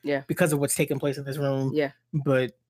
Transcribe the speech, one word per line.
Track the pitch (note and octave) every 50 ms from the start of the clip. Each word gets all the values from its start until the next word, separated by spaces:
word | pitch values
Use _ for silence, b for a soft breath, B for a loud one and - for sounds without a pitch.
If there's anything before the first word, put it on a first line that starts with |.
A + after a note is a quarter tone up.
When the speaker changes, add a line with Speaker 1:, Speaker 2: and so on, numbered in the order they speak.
| -
Speaker 1:
Yeah. | C#3+ C#3+ C3+ C#3
Speaker 2:
because | - D#3+ - F3+ D#3 D3
of | C#3+
what's | C#3+ C3 -
taking | - D3+ - D3 C3+
place | D3 C#3+ C3
in | C#3+ C#3
this | C#3 C3+
room. | D3+ C#3+ C#3 C3+ C3+ C3+ C3+ D3
Speaker 1:
Yeah. | D3+ C#3+ C#3 - _ _ _ -
Speaker 2:
But | D3 C#3 D3 C3+ B2+ B2+ A#2 - _ _